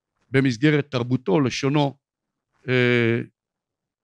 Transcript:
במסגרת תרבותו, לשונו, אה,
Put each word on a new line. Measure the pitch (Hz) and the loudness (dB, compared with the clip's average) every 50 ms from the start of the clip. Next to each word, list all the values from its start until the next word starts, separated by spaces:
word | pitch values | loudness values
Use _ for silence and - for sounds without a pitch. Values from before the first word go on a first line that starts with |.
| _ _ _ _ _ - | _ _ _ _ _ -2
במסגרת | 113 135 135 135 117 107 135 156 151 147 131 - | 0 0 2 0 0 2 2 2 2 0 -2 -4
תרבותו, | - 123 120 123 127 131 - - 190 160 | -4 -4 -2 -2 -4 -4 -2 0 0 0
לשונו, | 139 120 - - - 135 143 151 143 139 127 _ _ _ _ _ _ _ _ _ _ _ _ _ - | 0 0 -2 -2 -4 -2 0 0 0 -2 -4 _ _ _ _ _ _ _ _ _ _ _ _ _ -6
אה, | 127 127 127 123 123 123 120 117 113 117 120 - - _ _ _ _ _ _ _ _ _ _ _ _ _ _ | -2 0 2 2 2 2 2 2 0 0 -2 -6 -10 _ _ _ _ _ _ _ _ _ _ _ _ _ _